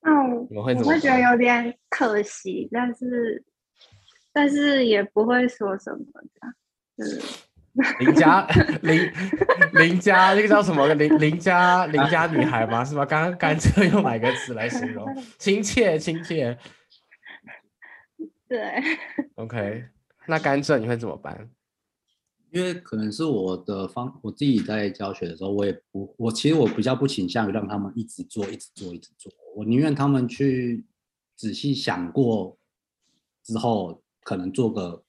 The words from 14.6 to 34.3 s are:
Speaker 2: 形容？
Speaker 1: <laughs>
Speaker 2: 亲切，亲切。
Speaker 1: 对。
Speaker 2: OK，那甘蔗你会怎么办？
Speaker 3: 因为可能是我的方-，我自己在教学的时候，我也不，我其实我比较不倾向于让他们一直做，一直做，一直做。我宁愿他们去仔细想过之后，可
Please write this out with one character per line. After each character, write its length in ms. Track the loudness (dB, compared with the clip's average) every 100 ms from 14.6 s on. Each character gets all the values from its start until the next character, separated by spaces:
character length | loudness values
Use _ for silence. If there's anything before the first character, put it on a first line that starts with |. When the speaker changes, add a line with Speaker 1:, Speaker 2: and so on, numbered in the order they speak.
| -6
Speaker 2:
形 240 | -6 -8
容？ 160 | -8 -10 -12
Speaker 1:
<laughs> 160 | -16 _
Speaker 2:
亲 260 | -2 -2
切， 340 | 0 0 2 0
亲 240 | -4 -8
切。 360 | -6 -4 -4 -6 -14 _ _ _ _ _ -20 -20 -20 -20 _ _ -20 -20 _ _ -18 _ _
Speaker 1:
对。 320 | -6 -4 -4 -4 -6 -8 -10 -10 -10
Speaker 2:
OK， 500 | -10 -6 -6 -6 -14 _ _ _ -4
那 140 | -2
甘 240 | 0 -2
蔗 160 | 0 0
你 80 | 0
会 100 | -4
怎 100 | -6
么 80 | -10
办？ 300 | -14 -16 -18 _ _ _ _ _ _ _ _ _ _
Speaker 3:
因 140 | -6
为 100 | -6
可 220 | -8 -8 -6
能 160 | -6
是 140 | -4 -2
我 300 | -2 -2 -4
的 300 | -6 -8 -8
方-， 240 | -8 -10 -10
我 80 | -14
自 120 | -2
己 160 | 2 2
在 280 | 0 -4 -4
教 240 | -6 -10
学 140 | -8 -10
的 100 | -8
时 60 |
候， 80 | -6
我 120 | -2
也 80 | -2 -4 _
不， 240 | -12 -12 _
我 140 | -4
其 180 | 0 0
实 60 | 2
我 100 | 2
比 160 | 0
较 140 | -2 0
不 100 | -2
倾 240 | -2 -4
向 180 | -2 -2
于 40 |
让 160 | -4 -6
他 100 | -6
们 140 | -6 -8
一 80 |
直 200 | -10 -12
做， 200 | -12 -8 -8
一 60 | -10
直 140 | -16
做， 180 | -16 -14
一 60 | -14
直 140 | -20 _
做。 140 | -20 _ -20
我 100 | -10
宁 140 | 0 0
愿 160 | 2
他 140 | 0 0
们 200 | 0 -2
去 560 | -2 -2 0 -4 -6 -10 _ _ _ _ _
仔 180 | -10
细 220 | -6 -4 -4
想 360 | -4 -4 -4
过 460 | 0 0 0 -4 -12 _ _ _ _ _ _ _ _
之 140 | -10 -4
后， 440 | -2 -2 -4 -12 _ _
可 120 | -10